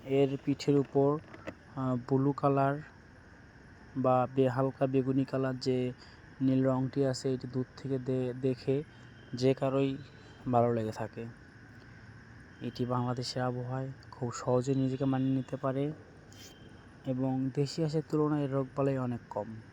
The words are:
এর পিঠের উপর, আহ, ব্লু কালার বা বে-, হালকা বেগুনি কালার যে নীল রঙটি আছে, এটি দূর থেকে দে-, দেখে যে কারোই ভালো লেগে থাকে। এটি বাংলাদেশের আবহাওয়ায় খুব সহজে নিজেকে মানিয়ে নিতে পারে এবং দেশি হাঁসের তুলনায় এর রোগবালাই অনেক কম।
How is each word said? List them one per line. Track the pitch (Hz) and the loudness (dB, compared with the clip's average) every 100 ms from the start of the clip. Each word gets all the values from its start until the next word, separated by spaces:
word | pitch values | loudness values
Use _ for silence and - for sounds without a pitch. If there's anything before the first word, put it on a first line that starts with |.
| - | 2
এর | 139 139 135 - | 4 4 2 -2
পিঠের | 135 - 143 | 0 4 2
উপর, | 135 139 139 151 - - - - - 139 | 4 2 4 2 -6 -14 -14 -16 -12 -4
আহ, | 131 123 | -2 -2
ব্লু | 123 131 139 | 0 2 2
কালার | 139 143 139 135 143 - - - - - - - - - - - 135 | 2 2 4 2 0 -8 -20 -20 -20 -20 -20 -20 -20 -20 -20 -12 0
বা | 127 127 123 131 | 4 4 4 2
বে-, | 131 | 2
হালকা | 120 135 - 139 | 4 0 0 2
বেগুনি | 135 131 135 131 | 2 2 0 0
কালার | 131 131 127 | 0 -2 -2
যে | 131 127 127 127 - - - - | 0 0 -2 -6 -18 -20 -20 -2
নীল | 135 131 131 | 2 4 4
রঙটি | 131 131 143 135 | 2 0 0 0
আছে, | 127 135 | 0 -2
এটি | 127 123 | -4 -4
দূর | 127 131 - | -6 -6 -8
থেকে | 131 135 | -6 -4
দে-, | 127 131 127 123 | -2 -2 -2 -2
দেখে | 131 127 - 135 156 - - - - | -2 -2 -2 -2 -4 -16 -20 -20 -12
যে | 120 131 | 2 2
কারোই | 131 135 135 139 135 - - - - 127 | 4 2 2 0 -2 -12 -20 -20 -10 0
ভালো | 120 120 | 4 4
লেগে | 117 110 | 2 -2
থাকে। | 107 107 - 117 - - - - - - - - - - - - - | -6 -8 -8 -12 -14 -20 -20 -20 -20 -20 -20 -20 -20 -20 -20 -20 -12
এটি | 123 - 123 | -10 -4 -2
বাংলাদেশের | 123 123 123 123 131 | 0 -2 -4 -6 -4
আবহাওয়ায় | 127 123 123 131 135 135 - | -4 -4 -6 -6 -6 -10 -18
খুব | - 120 | -8 -6
সহজে | - - 127 127 135 | -4 0 0 2 0
নিজেকে | 131 131 135 | 0 0 0
মানিয়ে | 131 131 135 | 0 0 -2
নিতে | 127 131 | -4 -4
পারে | 135 131 147 156 - - - - - - - - - - - | -2 -2 -4 -6 -16 -20 -20 -20 -20 -20 -20 -20 -20 -12 -6
এবং | 127 131 131 135 127 | -2 0 0 -2 -2
দেশি | 139 - | -2 0
হাঁসের | 160 156 - | 0 -2 -2
তুলনায় | 151 151 151 | 0 2 2
এর | 139 | 0
রোগবালাই | 139 131 143 139 135 | -2 -2 0 0 0
অনেক | 127 117 - | -2 -6 -6
কম। | 107 104 110 - | -8 -6 -10 -16